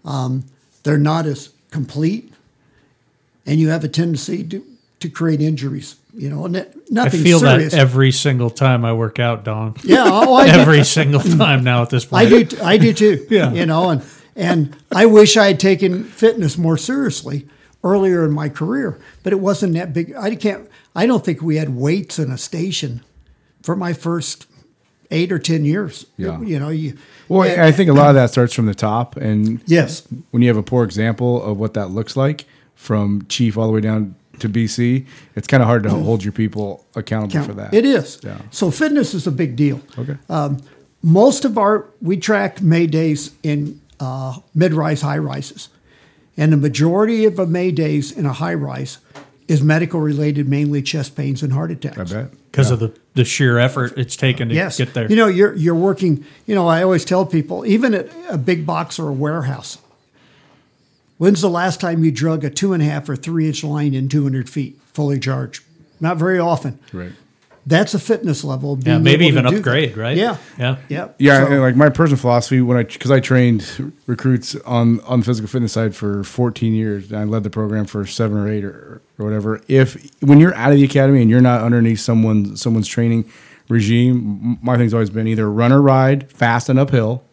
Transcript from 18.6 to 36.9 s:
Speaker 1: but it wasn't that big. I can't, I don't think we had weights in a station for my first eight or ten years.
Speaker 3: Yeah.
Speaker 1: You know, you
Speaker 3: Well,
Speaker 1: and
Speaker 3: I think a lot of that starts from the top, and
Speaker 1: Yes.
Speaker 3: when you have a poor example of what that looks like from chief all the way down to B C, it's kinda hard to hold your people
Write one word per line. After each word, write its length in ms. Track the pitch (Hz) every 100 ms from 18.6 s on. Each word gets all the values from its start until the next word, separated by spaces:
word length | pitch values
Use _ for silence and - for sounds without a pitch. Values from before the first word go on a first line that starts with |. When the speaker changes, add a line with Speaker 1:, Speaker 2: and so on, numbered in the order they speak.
| 160 269 220 - - _
Speaker 1:
but 100 | 190
it 60 | 196
wasn't 360 | 196 196 190
that 180 | 165 175
big. 200 | 156 170 269
I 180 | 202
can't, 340 | 233 214 190 - _ _ 175
I 100 | 226
don't 180 | 240
think 160 | - 147
we 160 | 160 156
had 200 | 151 123
weights 420 | 139 190 - -
in 140 | 139
a 60 | 123
station 640 | - 165 190 160 143 120 _ _ _ _ _ _
for 140 | - 180
my 160 | 175
first 540 | 170 170 170 143 - - _ _ _ _ _ _
eight 180 | 160 175
or 80 | 175
ten 260 | - 160
years. 420 | 147 185 180 - - -
Speaker 3:
Yeah. 240 | 185 160
Speaker 1:
You 180 | 214 151
know, 120 | 147
you 260 | 160 151 - - - _
Speaker 3:
Well, 160 | 190 185
Speaker 1:
and 120 | 175
Speaker 3:
I 100 | 160
think 200 | 147 185
a 20 |
lot 160 | 143 143
of 60 | 139
that 140 | 123
starts 240 | - 120
from 120 | - 110
the 80 |
top, 420 | 98 110 110 120 -
and 440 | 110 107 107 117 -
Speaker 1:
Yes. 360 | 170 143 - _ 123 -
Speaker 3:
when 100 | 120
you 60 | 120
have 80 | 107
a 60 |
poor 200 | 98 127
example 560 | 110 92 113 110 123 120
of 160 | 104 101
what 160 | 110
that 160 | 110 95
looks 260 | 98 110 135
like 300 | 139 151 - _ _
from 500 | _ - 107 104 101 -
chief 280 | - 120 113
all 100 | 110
the 40 |
way 80 | 110
down 360 | 107 110 101 - _ -
to 80 | 117
B 200 | 107 113
C, 360 | - 120 131 135 - _
it's 140 | - -
kinda 180 | 135 113
hard 160 | 120
to 80 | 107
hold 320 | 98 80 113
your 100 | 98
people 540 | 104 110 107 104 - _